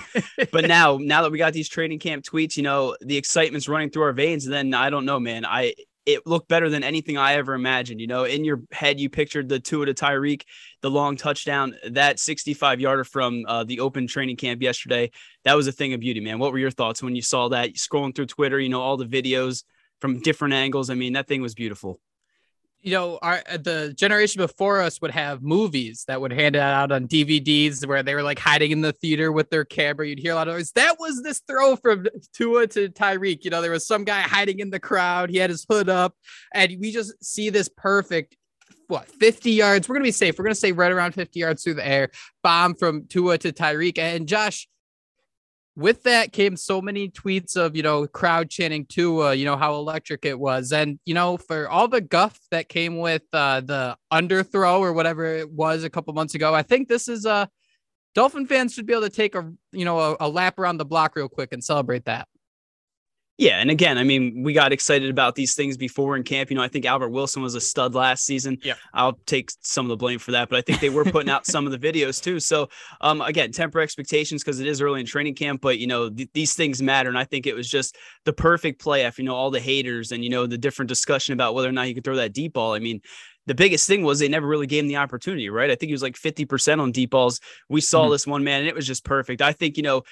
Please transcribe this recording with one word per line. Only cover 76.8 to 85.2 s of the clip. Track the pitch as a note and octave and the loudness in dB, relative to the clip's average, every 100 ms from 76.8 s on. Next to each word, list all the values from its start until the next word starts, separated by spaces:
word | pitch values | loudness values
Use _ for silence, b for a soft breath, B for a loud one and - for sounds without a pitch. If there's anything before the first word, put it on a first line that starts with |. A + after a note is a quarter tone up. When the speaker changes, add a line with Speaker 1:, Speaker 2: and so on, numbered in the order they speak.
Speaker 2:
matter. | C3+ C3+ B2+ | 2 2 2
And | B2 | -2
I | |
think | C3 C#3 C3 | -4 -4 -4
it | A2+ | -6
was | A#2+ | -4
just | C#3+ C3 B B B - | -2 -2 B B B -6
the | |
perfect | - D#3+ E3+ E3 C3+ | 0 2 2 0 -4
playoff, | D#3 C#3 B2 A#2 | -2 0 0 -2
you | |
know, | C3 | -4
all | B2+ C3+ | -2 -2
the | C3 | -2
haters | B2 C#3 B2 A#2+ A2+ | 0 -2 -2 -6 -6
and, | A#2+ | -6
you | A#2+ | -4
know, | B2 B2 | -2 -2
the | A#2+ | -2
different | C3+ - B2+ | -4 -4 -4
discussion | B2 - C#3 - | -2 0 0 0
about | C3 B2 | 0 0
whether | A#2+ B2+ | 0 0
or | |
not | C3 B2+ | -2 -2
he | |
could | A#2+ | -4
throw | C3 C3 | -4 -2
that | A2+ | -2
deep | G#2 D#3+ | -4 -6
ball. | C3+ A2+ | -2 -2
I | G#2+ | -2
mean, | A#2 A2 B B B B | -4 -8 B B B B
the | - B2+ | -6 2
biggest | G3 E3 - | 4 4 2
thing | G3+ | 2
was | D#3+ C#3+ | 2 2
they | D3 | 2
never | D3+ D3 | 0 0
really | D3+ C#3 | -2 0
gave | D3 | 0
him | D3 | 0
the | C#3+ | 0
opportunity, | C#3 B2 | -2 -4